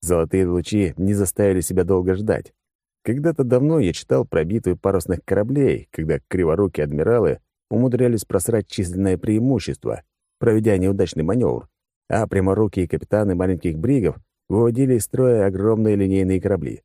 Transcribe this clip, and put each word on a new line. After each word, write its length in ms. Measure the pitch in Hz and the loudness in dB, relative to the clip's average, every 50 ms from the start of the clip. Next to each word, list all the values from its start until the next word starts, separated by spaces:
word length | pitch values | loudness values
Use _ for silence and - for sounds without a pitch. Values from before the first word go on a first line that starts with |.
Золотые 460 | - 82 90 85 82 80 - 95 95 | -2 0 0 0 0 0 2 0 0
лучи 480 | 90 87 90 82 - - 104 101 87 71 | 2 0 -2 -2 -2 0 0 0 0 -2
не 180 | - 90 98 104 | -2 -2 0 0
заставили 460 | 101 101 92 - - 104 101 95 90 | 0 0 -2 0 2 2 2 2 2
себя 240 | 85 - 95 92 90 | 0 -2 0 0 2
долго 300 | 87 98 92 90 90 92 | 2 2 2 2 0 -2
ждать. 380 | 95 107 107 98 - 98 - _ _ _ _ _ _ _ _ _ _ _ | -2 0 -2 -2 -2 -4 -10 _ _ _ _ _ _ _ _ _ _ _
Когда-то 400 | - 113 139 147 170 160 - 139 | -4 -4 -2 0 -2 0 0 0
давно 340 | 123 123 123 135 147 160 160 | 2 2 2 2 2 2 2
я 140 | 120 90 78 | 2 0 0
читал 320 | - - _ 131 - - | -4 -4 _ 0 0 0
про 200 | - - 82 78 | 0 0 -2 0
битвы 320 | 80 101 117 - 90 90 | 0 -2 -2 0 -2 -2
парусных 480 | 87 - 98 98 95 - - 92 80 - | 0 0 0 0 0 0 -2 -4 -4 -2
кораблей, 640 | - 98 95 107 117 135 147 139 117 73 58 - _ _ | -2 0 0 0 0 0 0 2 2 0 0 -4 _ _
когда 260 | - 80 78 78 71 - _ | -8 -4 -2 -2 -4 -4 _
криворукие 560 | - 90 90 80 78 87 101 95 - - 76 | -4 -2 0 0 2 2 0 0 0 -4 -4
адмиралы 560 | 73 73 73 78 95 117 120 107 80 65 - _ _ _ _ _ _ | -4 -2 -2 0 2 2 2 2 0 0 -2 _ _ _ _ _ _
умудрялись 540 | 123 107 123 131 117 120 127 123 120 107 - | -2 0 0 0 0 2 2 2 0 0 -4
просрать 420 | _ - 98 - - 117 110 101 | _ -4 -2 -2 0 -2 -2 -2
численное 500 | _ - - 101 87 87 92 98 95 92 | _ -6 -6 -6 -4 -2 -2 0 0 0
преимущество, 840 | 85 - 101 107 107 117 131 139 110 - - 69 - - 57 55 - - _ _ _ _ _ _ _ | 0 0 0 0 0 2 2 0 0 -2 -4 -8 -8 -6 -8 -8 -8 -10 _ _ _ _ _ _ _
проведя 380 | - 117 107 110 110 110 104 | 0 2 2 2 2 2 2
неудачный 460 | 92 90 95 101 98 98 90 - - 78 | 2 2 0 0 0 -2 -2 -2 -4 -2
маневр, 460 | 80 98 127 120 78 64 - - - _ _ _ _ _ _ _ _ | -2 0 0 0 0 -2 -4 -6 -12 _ _ _ _ _ _ _ _
а 180 | - 104 110 | -2 -2 -2
пряморукие 600 | - - 98 95 92 95 101 110 104 - 101 90 82 | 0 0 0 2 2 2 2 0 -2 0 -2 -4 -2
капитаны 460 | - 78 - - - 104 107 101 90 | -4 -6 -4 -2 0 0 0 0 0
маленьких 440 | 87 92 92 92 82 - 90 80 78 | 0 0 -2 -2 -2 -2 -6 -6 -2
бригов 400 | 80 117 139 139 104 80 71 - - _ _ _ _ _ | -2 0 0 2 0 0 -2 -4 -14 _ _ _ _ _
выводили 460 | 95 104 117 117 117 120 139 131 127 | 0 2 2 2 2 0 0 2 2
из 100 | 117 101 | 0 0
строя 420 | - - 127 131 127 120 110 101 | -2 -2 0 2 2 4 4 2
огромные 500 | 98 95 92 98 107 113 107 110 107 104 | 0 0 0 0 2 2 2 2 2 2
линейные 440 | 101 98 95 95 95 95 92 92 92 | 2 2 2 2 2 2 2 0 0
корабли. 420 | - 101 101 90 76 64 57 - _ | 0 0 -2 0 -2 -6 -10 -10 _